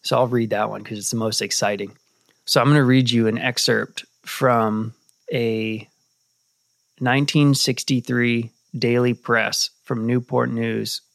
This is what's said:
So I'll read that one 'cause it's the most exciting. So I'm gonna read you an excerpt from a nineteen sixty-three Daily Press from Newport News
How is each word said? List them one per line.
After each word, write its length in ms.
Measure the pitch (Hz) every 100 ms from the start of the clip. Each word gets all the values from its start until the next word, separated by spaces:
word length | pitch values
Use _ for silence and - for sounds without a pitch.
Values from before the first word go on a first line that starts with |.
So 140 | - 120
I'll 120 | 123
read 220 | 120 113
that 200 | 104 107
one 120 | 104
'cause 120 | 107 107
it's 140 | 101
the 60 | 117
most 260 | 110 104
exciting. 500 | 104 - 104 101 101 - _ _ _ _ -
So 160 | -
I'm 60 | 123
gonna 160 | 147
read 260 | 127 131 123
you 160 | 117 113
an 100 | 110
excerpt 720 | 127 117 - 110 107 - - _
from 720 | - - 131 117 110 107 113 - _ _ -
a 560 | 123 117 110 110 110 107 _ _ _ _ _ _ _ _ _ _ _
nineteen 540 | 127 131 143 151 143
sixty-three 960 | 135 - 117 - 131 120 123 120 117 117 _ _ 147
Daily 340 | 120 120 123
Press 560 | 120 - 117 107 - - _
from 220 | - 120 113
Newport 440 | 123 123 127 123
News 520 | 117 117 110 110 - _